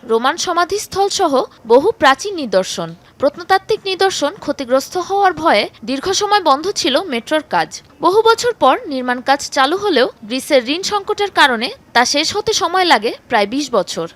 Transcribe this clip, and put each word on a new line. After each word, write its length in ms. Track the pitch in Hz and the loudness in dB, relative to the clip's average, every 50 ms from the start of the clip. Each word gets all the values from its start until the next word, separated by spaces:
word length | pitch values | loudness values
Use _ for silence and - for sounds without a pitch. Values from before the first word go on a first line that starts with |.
| - - | -2 0
রোমান 260 | 220 226 240 269 311 349 - | 0 2 2 0 -2 -2 -4
সমাধিস্থল 640 | 370 339 339 349 339 392 415 - - - 381 392 403 - - | -2 0 0 0 0 -2 -6 -6 -6 -2 -2 -2 0 0 0
সহ 140 | 392 320 269 247 427 - - - _ | 0 2 2 0 -2 -2 -8 -20 _
বহু 220 | 226 226 262 294 415 466 _ | 4 4 6 6 4 0 _
প্রাচীন 320 | 302 269 269 - - 403 403 330 | 4 4 4 4 -2 -8 -6 -6
নিদর্শন। 460 | 285 220 190 185 185 - - - 170 165 165 - _ - _ _ | -6 0 0 0 0 0 -6 -8 -8 -10 -10 -18 _ -20 _ _
প্রত্নতাত্ত্বিক 640 | 254 285 285 311 349 - 381 381 - - 440 - - 381 | -2 -2 -2 -2 -2 0 0 0 2 -2 -4 -4 -2 -6
নিদর্শন 420 | 381 349 381 381 - - 294 277 370 - - | 0 0 0 0 2 0 -4 -4 -4 -6 -6
ক্ষতিগ্রস্ত 500 | 294 285 - 277 226 254 262 269 - - 359 339 - | -6 -4 -4 -2 0 0 0 0 -2 -6 -6 -4 -2
হওয়ার 240 | 381 403 403 370 359 | 0 2 2 2 0
ভয়ে 300 | 302 311 339 254 202 220 370 - - - 214 | 2 2 2 2 2 2 -2 -8 -12 -8 -6
দীর্ঘ 180 | 262 269 - 359 392 - | -6 -4 -2 -2 -2 -2
সময় 220 | 415 403 415 415 359 320 | 0 0 0 2 4 2
বন্ধ 140 | 269 277 320 381 403 - | 2 2 0 -6 -6 -2
ছিল 140 | - 320 247 302 392 359 | -2 0 0 0 -2 -2
মেট্রোর 320 | 254 233 233 - 311 311 294 _ - | -6 -6 -4 -2 -2 -2 -2 _ -2
কাজ। 140 | 175 160 160 - - - _ _ _ - | -2 -2 -2 -6 -20 -20 _ _ _ 0
বহু 140 | 330 370 440 427 453 | 2 2 4 4 4
বছর 240 | 453 440 - 480 440 _ | 2 2 0 -4 -2 _
পর 120 | 302 262 294 427 508 359 | 2 2 2 2 -2 -6
নির্মাণ 260 | 277 262 247 254 247 254 247 - | -6 -4 -4 -4 -4 -4 0 0
কাজ 120 | 277 277 - - - | 0 0 -2 -4 0
চালু 200 | 285 262 277 330 392 403 | 0 2 2 0 -2 -2
হলেও 220 | 415 330 240 247 415 - _ - 202 | 0 2 2 2 0 -2 _ -12 -8
গ্রিসের 340 | 240 262 - - 311 254 226 233 294 | -8 -8 -2 2 2 2 2 0 -4
ঋণ 80 | 359 392 - | -4 -4 -4
সংকটের 400 | 415 415 392 - 415 - 403 392 - 359 | -4 -4 -4 -4 -4 -2 -4 -2 2 2
কারণে 300 | 311 277 247 220 226 285 494 - _ _ | 2 2 2 0 -4 -6 -8 -12 _ _
তা 100 | _ 233 247 | _ 0 2
শেষ 240 | - - 285 320 - - | 2 0 -2 -2 -2 -4
হতে 180 | 403 427 - 415 - | -4 -2 -2 -2 -2
সময় 240 | 381 330 349 381 370 339 | -2 -2 0 0 4 4
লাগে 180 | 285 220 202 247 359 - _ _ | 4 2 2 -4 -6 -6 _ _
প্রায় 200 | 254 220 202 202 | 0 0 0 0
বিশ 160 | 233 277 302 269 240 202 | -2 -6 -4 0 0 -2
বছর। 300 | 175 - - 175 165 165 - | -2 -2 -6 -8 -8 -8 -10